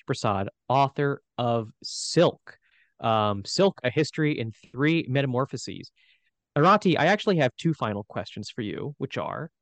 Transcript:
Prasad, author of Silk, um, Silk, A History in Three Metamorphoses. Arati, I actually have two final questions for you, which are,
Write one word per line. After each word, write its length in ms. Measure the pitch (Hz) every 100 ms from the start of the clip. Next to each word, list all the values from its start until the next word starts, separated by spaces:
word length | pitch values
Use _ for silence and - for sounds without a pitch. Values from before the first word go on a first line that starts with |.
| -
Prasad, 420 | 120 113 98 98 - -
author 520 | 131 135 - 143 143 _ -
of 340 | 120 117 110 -
Silk, 720 | - - - 160 170 - - - _ _ _ -
um, 440 | 120 110 104 101
Silk, 360 | 98 - 196 -
A 80 | 123
History 480 | 147 147 - 151 -
in 140 | 113 - -
Three 340 | 123 147 165 -
Metamorphoses. 840 | 135 139 123 135 120 - 95 - _ _ _ _ _ _ 143
Arati, 400 | 170 208 190 151
I 100 | 160
actually 320 | 208 - 175
have 120 | 131 -
two 180 | 170
final 300 | 156 113 101
questions 440 | - 101 95 - 104
for 140 | -
you, 320 | 104 76 117 147
which 200 | 135 -
are, 320 | 73 - 156 _